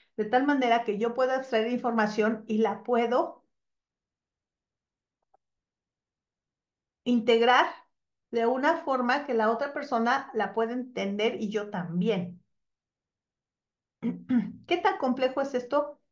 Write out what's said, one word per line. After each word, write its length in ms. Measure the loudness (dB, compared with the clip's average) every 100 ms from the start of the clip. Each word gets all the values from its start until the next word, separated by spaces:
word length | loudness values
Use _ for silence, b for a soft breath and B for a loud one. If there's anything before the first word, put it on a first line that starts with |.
| b -6
de 60 | 0
tal 200 | 2 2
manera 380 | 2 2 2
que 140 | 0 -2
yo 140 | -2
puedo 200 | 0 0
extraer 380 | 0 0 0 0
información 720 | -2 -2 0 0 2 0 0 -2
y 120 | 0
la 240 | 0 -2
puedo 640 | 0 0 2 0 0 -6 _ _ _ _ _ _ _ _ _ _ _ _ _ _ _ _ _ _ _ _ _ _ _ _ _ _ _ _ _ _ _ _ _ _ _ _
integrar 640 | 0 2 4 4 6 4 4 -2 _ _ _ _ -6
de 160 | 0 0
una 320 | 2 2 0
forma 420 | 0 -2 0 0 0
que 80 |
la 160 | 0 2
otra 240 | 0 -2
persona 560 | -6 -4 0 0 0 -2
la 200 | -4 -2
pueda 200 | -2 -2
entender 680 | -4 -6 -6 -4 0 0 0
y 80 | -4
yo 200 | -4 -4
también. 760 | -6 -4 -2 0 0 -2 -10 _ _ _ _ _ _ _ _ _ _ _ _ _ _ _ -8
<clears throat> 680 | -6 -6 -2 0 0 -8 -4
¿Qué 100 | 0
tan 200 | 0 0
complejo 420 | -2 0 -2 -2
es 140 | -2
esto? 480 | -4 -2 -2 -2 -8 _